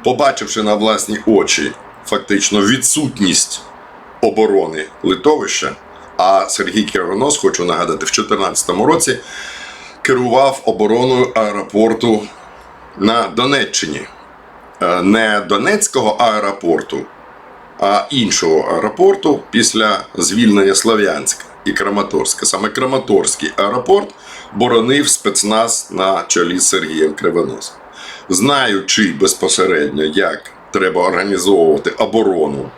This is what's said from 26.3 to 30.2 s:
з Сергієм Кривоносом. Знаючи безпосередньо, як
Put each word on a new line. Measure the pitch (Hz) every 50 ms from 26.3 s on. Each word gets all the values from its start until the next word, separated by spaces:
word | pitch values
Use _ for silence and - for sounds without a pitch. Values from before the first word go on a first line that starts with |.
| - 87 87 85 87 92
з | - -
Сергієм | - 95 82 78 80 78 78 78 76
Кривоносом. | - - 87 82 85 76 - 58 57 - - - - - - - - - - - - - -
Знаючи | 92 87 107 139 143 139 131 117 101 98 95 - - - 107 90 82 -
безпосередньо, | 95 95 - - - - - - 90 95 87 78 73 73 71 73 78
як | 78 78 95